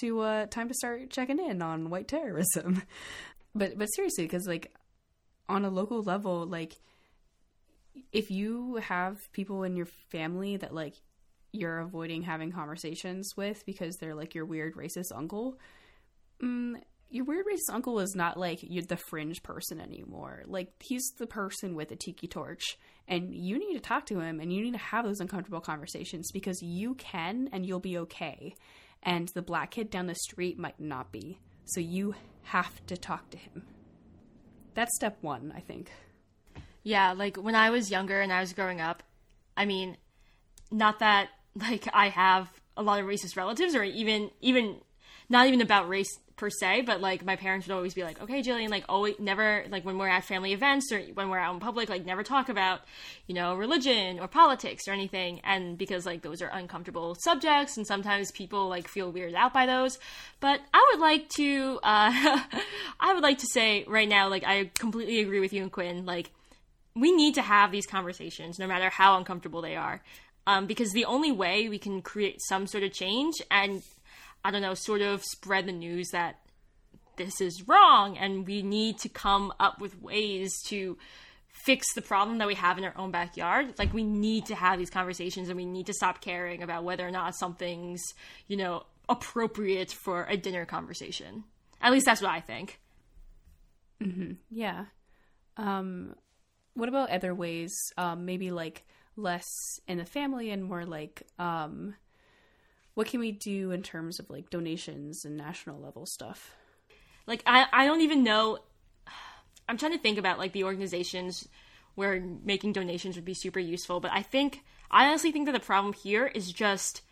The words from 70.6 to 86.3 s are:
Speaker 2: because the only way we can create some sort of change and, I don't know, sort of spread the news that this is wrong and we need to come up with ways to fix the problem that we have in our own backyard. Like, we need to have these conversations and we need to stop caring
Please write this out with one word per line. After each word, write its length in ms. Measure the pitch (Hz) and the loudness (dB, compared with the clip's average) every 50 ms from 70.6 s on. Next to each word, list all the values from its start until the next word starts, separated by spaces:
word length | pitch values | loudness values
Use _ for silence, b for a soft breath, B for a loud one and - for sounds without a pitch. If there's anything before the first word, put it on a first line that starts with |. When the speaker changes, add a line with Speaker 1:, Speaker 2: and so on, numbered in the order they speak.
| 196 | 4
Speaker 2:
because 260 | 196 220 - 240 202 | 2 0 0 0 2
the 140 | 185 240 226 | 2 2 2
only 260 | 214 233 277 320 311 | 4 2 2 4 4
way 380 | 254 190 190 175 185 208 226 220 | 2 2 2 2 4 2 2 0
we 100 | 208 196 | -2 -4
can 220 | - 202 196 190 | -4 -6 -6 -6
create 400 | 175 - - 208 208 190 - - | -6 -6 -2 -2 -2 -2 -2 -4
some 260 | - - 196 190 196 190 | -2 0 0 0 0 -2
sort 160 | - 208 196 | -2 -2 -2
of 80 | 190 - | -4 -4
change 420 | - 185 185 208 247 285 330 311 - - - | -4 -2 -2 0 0 0 0 -2 -4 0 2
and, 340 | 196 202 196 202 196 185 - - - - B B B B B B B B - | 4 4 4 2 -2 -6 -8 -12 -20 -20 B B B B B B B B -2
I 60 | 196 | -2
don't 100 | 202 208 | 0 0
know, 140 | 202 190 190 | 0 -2 -2
sort 260 | 180 - - 214 208 | -4 -2 0 0 2
of 220 | 202 202 202 196 - | 2 2 0 -2 -4
spread 420 | - - - - 196 196 190 185 | -8 -10 -10 -4 0 0 0 0
the 60 | 196 | 0
news 380 | 180 170 170 170 170 175 180 - | -4 -6 -6 -6 -4 -4 -4 -2
that 280 | - 175 170 160 - - _ _ _ _ _ _ _ _ _ _ - - _ _ _ - | -2 -2 -2 -2 -4 -10 _ _ _ _ _ _ _ _ _ _ -20 -20 _ _ _ -8
this 240 | 180 196 - - | -8 -6 -4 -2
is 260 | 190 180 170 185 185 226 | -2 -2 -2 -4 2 6
wrong 480 | 320 403 403 339 269 220 196 202 190 | 10 10 12 12 12 10 8 4 0
and 300 | - 190 196 190 190 190 | -2 -2 -2 -2 -4 -4
we 160 | 185 202 208 | -4 -4 -4
need 380 | 190 196 208 214 220 226 214 - | -2 0 0 2 2 0 -2 -4
to 100 | - 247 | -8 -10
come 420 | - - - 202 196 202 202 190 - - | -8 -2 4 4 4 4 4 0 0 2
up 220 | 196 196 - - | 2 2 2 0
with 180 | 202 190 - 180 | -6 -12 -12 -14
ways 600 | - 85 190 214 214 208 196 185 190 190 - - - - | -12 -4 -2 0 0 0 -2 -2 -4 -4 -6 -6 -6 -6
to 320 | 214 202 190 185 175 B B B B B B B B B B _ - - - | -6 -4 -4 -6 -6 B B B B B B B B B B _ -20 -2 2
fix 280 | - 262 262 - - - | 4 4 4 2 -2 -4
the 60 | 226 | -6
problem 360 | 208 - 208 196 202 220 233 226 | -4 0 2 2 2 2 2 0
that 100 | 214 208 | 0 0
we 60 | 202 | 0
have 240 | 190 185 175 180 180 | 2 2 2 2 2
in 80 | 190 | -2
our 100 | 180 - | -6 -6
own 140 | - 190 185 | -6 -6 -4
backyard. 640 | 175 175 175 175 - 170 165 175 196 247 285 254 - - | -2 -2 -4 -4 -4 -4 0 2 2 2 2 0 -2 -2
Like, 120 | 202 - | -2 0
we 120 | - 226 220 | 0 0 0
need 420 | 214 214 208 208 220 220 220 - | 0 0 2 2 2 0 0 -2
to 100 | - 214 | -4 -2
have 220 | - 180 185 190 180 | 2 4 4 4 2
these 140 | 180 175 | 0 -2
conversations 580 | - 190 185 180 180 - 175 185 - 190 180 175 | -2 -2 -2 -2 -4 -6 -6 -6 -6 -6 -6 -6
and 80 | 185 180 | -6 -6
we 80 | 180 | -6
need 220 | 180 180 185 180 - | -6 -6 -6 -6 -6
to 60 | 196 | -4
stop 280 | - 196 185 180 - | 0 0 0 0 -2
caring 400 | - 202 | -6 -6